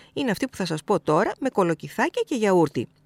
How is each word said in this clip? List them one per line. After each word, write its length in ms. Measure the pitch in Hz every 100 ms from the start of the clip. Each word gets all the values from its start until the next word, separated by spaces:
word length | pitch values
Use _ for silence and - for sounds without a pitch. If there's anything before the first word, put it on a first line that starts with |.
| -
είναι 180 | - 269
αυτή 160 | 185 262
που 80 | -
θα 100 | 180
σας 180 | 156
πω 160 | - 190
τώρα, 320 | - 151 262 -
με 100 | 262
κολοκυθάκια 720 | - 175 160 143 - 294 - 453
και 100 | 262
γιαούρτι. 520 | 208 185 151 135 107 _